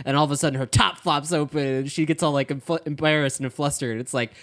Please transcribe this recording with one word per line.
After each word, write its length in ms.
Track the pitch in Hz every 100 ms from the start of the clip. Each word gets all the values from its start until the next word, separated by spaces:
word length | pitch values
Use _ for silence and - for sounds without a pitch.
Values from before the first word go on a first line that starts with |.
And 140 | - -
all 60 |
of 60 | 233
a 60 | 143
sudden, 220 | 156 135
her 80 | 127
top 320 | - 196 -
flops 340 | 180 147 147
open, 340 | 165 147 147 139
and 240 | 131 139
she 140 | -
gets 180 | 156 156
all, 100 | 160
like, 160 | 143 135
infl-, 380 | 139 - 165 -
embarrassed 540 | 147 156 151 135 -
and 100 | 135
flustered. 480 | - 143 143 127 113
It's 120 | 123
like, 200 | 127 117 -